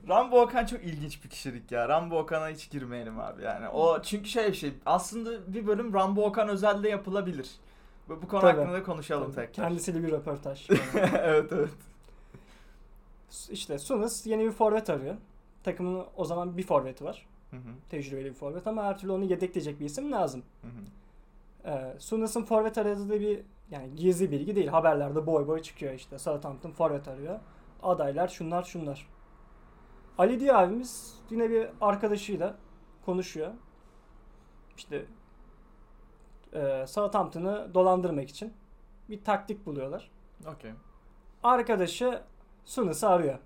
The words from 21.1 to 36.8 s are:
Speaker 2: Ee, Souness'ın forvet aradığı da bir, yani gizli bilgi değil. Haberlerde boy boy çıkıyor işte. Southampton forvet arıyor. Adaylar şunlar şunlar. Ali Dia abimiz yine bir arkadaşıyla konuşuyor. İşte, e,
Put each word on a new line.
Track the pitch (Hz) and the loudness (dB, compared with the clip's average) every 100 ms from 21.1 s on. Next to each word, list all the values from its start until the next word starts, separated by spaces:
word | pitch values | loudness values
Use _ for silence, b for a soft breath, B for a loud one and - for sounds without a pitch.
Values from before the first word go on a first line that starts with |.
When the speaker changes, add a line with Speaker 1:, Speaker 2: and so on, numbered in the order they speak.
| - - - - - 185 | -20 -20 -20 -20 -16 -8
Speaker 2:
Ee, | 143 131 135 | -6 -6 -12
Souness'ın | - 220 220 233 | -6 -2 -2 -2
forvet | - 220 220 220 | 2 2 2 0
aradığı | 208 202 202 | 0 0 -2
da | 208 | 0
bir, | 208 202 - - - | 0 -2 -4 -20 -16
yani | 151 131 151 | -12 -12 0
gizli | 180 175 185 | 2 4 2
bilgi | 143 151 202 | 0 0 0
değil. | 151 | 4
Haberlerde | - 165 147 143 151 156 | 4 6 4 2 0 2
boy | 160 143 | 2 2
boy | 160 | -2
çıkıyor | 160 - 143 | -4 -10 -10
işte. | 131 - 135 | -10 -14 -10
Southampton | - 147 147 139 139 | -4 -4 -6 -12 -14
forvet | - 160 143 143 | 0 0 0 -6
arıyor. | 131 147 214 B B B - | -12 -10 -10 B B B -6
Adaylar | 185 175 143 143 180 | 0 2 2 2 -2
şunlar | - 160 175 | -2 -2 -2
şunlar. | 175 180 151 139 - - - - - - - - - - - - | -4 -8 -8 -10 -14 -20 -20 -20 -20 -20 -20 -20 -20 -20 -16 4
Ali | 190 247 | 4 4
Dia | 277 247 | 6 8
abimiz | 180 226 254 - - - - | 6 2 -6 -12 -14 -20 -8
yine | 226 226 | -2 2
bir | 226 226 - | 2 0 0
arkadaşıyla | 208 202 214 208 208 190 180 - - - - - | 0 2 0 -2 -2 -2 -2 -4 -20 -20 -20 -12
konuşuyor. | - 180 180 156 156 233 - - - - - - - - - - - - | -4 -4 -4 -6 -8 -8 -20 -20 -20 -20 -20 -20 -20 -20 -20 -20 -20 -20
İşte, | - 143 - - - - - - - - - - - - - - - | -10 -10 -10 -18 -20 -20 -20 -20 -20 -20 -20 -20 -20 -20 -20 -20 -14
e, | 156 139 135 | -4 -2 -2